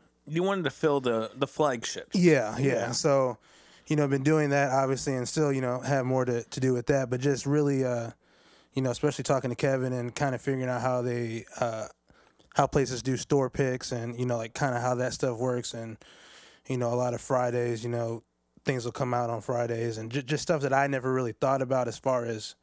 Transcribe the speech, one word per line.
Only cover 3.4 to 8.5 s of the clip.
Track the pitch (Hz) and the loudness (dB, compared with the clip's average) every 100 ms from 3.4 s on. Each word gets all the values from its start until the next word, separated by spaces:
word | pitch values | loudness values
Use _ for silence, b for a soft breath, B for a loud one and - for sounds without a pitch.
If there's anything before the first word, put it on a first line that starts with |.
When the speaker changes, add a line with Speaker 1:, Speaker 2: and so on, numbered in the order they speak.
| B B B B - | B B B B -2
Speaker 2:
you | 151 | 0
know, | 143 | 2
been | 135 | 2
doing | 135 156 147 | 4 4 4
that, | 143 139 | 2 4
obviously, | 135 135 135 - 131 | 4 2 0 0 -2
and | 120 | -2
still, | - 151 | 0 2
you | 135 | 2
know, | 127 123 | 0 -2
have | 123 139 127 | 0 0 2
more | 131 127 | 2 2
to, | 120 | 0
to | - - | -2 0
do | 131 | 2
with | 123 117 | 2 2
that, | 139 127 | 2 2
but | 127 | 0
just | 139 135 139 | 0 0 2
really, | 147 143 135 127 | 2 4 2 0
uh, | 120 113 - b b b | -2 -6 -10 b b b